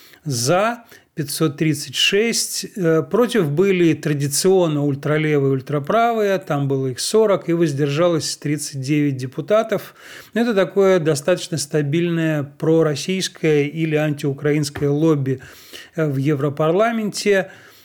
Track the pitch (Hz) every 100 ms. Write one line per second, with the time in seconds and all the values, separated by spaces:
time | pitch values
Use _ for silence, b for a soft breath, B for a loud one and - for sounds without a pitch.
0 | B B 151 123 120 175 214 240 B B
1 | B - 143 - 160 147 160 147 - 123
2 | - 196 233 226 - - 190 - 165 160
3 | 156 202 240 247 156 143 196 185 170 151
4 | 151 147 143 143 185 190 170 147 143 139
5 | 143 151 156 147 139 135 123 143 139 208
6 | 233 233 208 190 - 151 139 135 135 123
7 | - 214 214 190 - 170 170 139 147 143
8 | 175 165 151 - 147 147 147 139 131 151
9 | 147 131 127 - 143 208 226 202 - -
10 | B B B 214 240 196 180 196 196 185
11 | 156 147 - 180 - 160 - 156 143 160
12 | 170 165 160 151 139 - 156 160 156 151
13 | - 190 180 - 160 151 143 160 160 151
14 | 151 147 147 139 143 147 143 - 143 143
15 | 160 151 135 131 B B B B B -
16 | 156 135 135 147 147 143 156 175 226 226
17 | 208 - 208 196 185 B B B